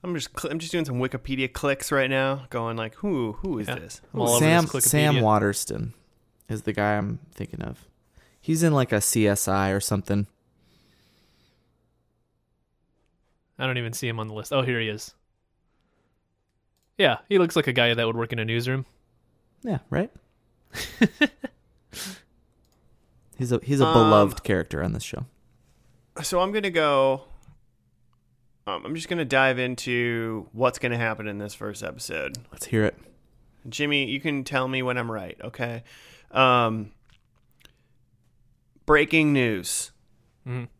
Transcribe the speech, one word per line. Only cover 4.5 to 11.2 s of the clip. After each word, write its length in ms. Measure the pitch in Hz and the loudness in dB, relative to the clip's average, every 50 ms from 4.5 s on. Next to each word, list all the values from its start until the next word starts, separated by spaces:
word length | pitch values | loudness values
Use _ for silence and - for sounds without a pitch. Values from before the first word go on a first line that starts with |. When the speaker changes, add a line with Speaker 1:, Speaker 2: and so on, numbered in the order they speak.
| 165 170 170 | 6 4 4
Speaker 2:
this 60 | 151 - | 2 -2
Wikipedia. 80 | 135 120 - | 0 0 2
Speaker 3:
Sam 320 | - 151 151 151 147 135 | 4 4 4 4 4 4
Waterston 760 | 117 107 107 104 104 101 101 - - - - 53 113 113 113 _ _ _ _ _ _ _ _ _ _ _ | 4 4 4 4 4 2 0 -2 -6 -6 -6 -6 -6 -8 -10 _ _ _ _ _ _ _ _ _ _ _
is 140 | 110 107 - | -10 -6 -4
the 100 | - 104 | -4 -2
guy 240 | - 104 104 104 | 0 0 0 0
I'm 220 | 104 101 101 113 - - - - | 0 -2 -4 -6 -8 -12 -18 -12
thinking 280 | - 101 - - - - | -12 -12 -12 -10 -10 -10
of. 240 | - 60 - - _ _ _ _ _ _ _ _ _ _ _ | -10 -10 -12 -16 _ _ _ _ _ _ _ _ _ _ _
He's 220 | _ - 160 160 165 | _ -2 0 4 4
in, 100 | 165 151 | 4 4
like, 200 | 139 127 - - | 4 2 2 2
a 80 | 104 | 0
C 260 | 98 - - 117 107 | 0 2 2 4 4
S 220 | 104 101 101 - - | 4 4 2 0 0
I 220 | 95 98 98 95 | 0 2 2 2
or 100 | 95 101 | 0 0
something. 460 | 101 - 107 98 - - 101 101 101 - _ _ _ _ _ _ _ _ _ _ _ _ _ _ _ _ _ _ | 0 0 -2 -2 -2 -2 -2 -2 -2 -4 _ _ _ _ _ _ _ _ _ _ _ _ _ _ _ _ _ _